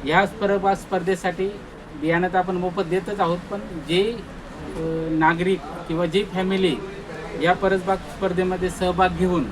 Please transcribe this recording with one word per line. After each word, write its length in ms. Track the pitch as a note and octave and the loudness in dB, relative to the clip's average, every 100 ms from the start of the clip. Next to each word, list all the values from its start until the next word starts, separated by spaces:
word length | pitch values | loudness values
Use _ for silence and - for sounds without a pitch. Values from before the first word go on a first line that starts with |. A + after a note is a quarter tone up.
ह्या 220 | C3+ E3+ G3 | 4 4 4
स्पर्धा, 480 | - G3+ G3 G3 | 0 2 2 2
स्पर्धेसाठी 720 | G3 - F#3 F3 F#3 F#3 F3 F#3+ G#3 - - - | 0 0 -2 0 0 -2 -2 -4 -4 -14 -16 -16
बियाणं 340 | D3 D3+ E3+ F3+ | -4 0 2 2
तर 100 | F#3 | 2
आपण 180 | F3+ F3+ | 2 0
मोफत 260 | F3+ F3 | 0 -2
देतच 380 | E3+ F#3 F#3 G3+ | 0 0 -2 0
आहोत, 180 | F3 F3 - | 0 0 -4
पण 100 | G#3 G#3+ E3+ C#3+ | -8 -6 -10 0
जे, 280 | F3 G#3+ A#3 F3 - - - D3 D#3 | 2 2 -2 -10 -14 -14 -12 -10 -6
अ, 40 | D#3+ D#3+ D#3+ | -4 -2 0
नागरिक 500 | D#3+ D#3+ E3+ F3+ F3+ - - - | 4 4 4 0 0 -2 -10 -4
किंवा 180 | E3 F3 | -2 2
जी 180 | F#3 | 0
फॅमिली 520 | G#3 F3+ F#3 F#3+ F3+ C3 - - - - - - | 0 -2 0 2 2 0 -6 -10 -12 -10 -8 0
या 100 | D#3+ | 2
परसबाग 440 | F3+ G3 F#3+ F3+ F#3+ | 4 4 2 2 -2
स्पर्धेमध्ये 720 | - - F#3+ F3 F#3 F3+ F3+ | -4 -4 0 2 0 0 -2
सहभाग 380 | E3+ F3+ F3 F#3 | 0 0 4 2
घेऊन 360 | E3+ F3+ F3 - | 4 2 2 0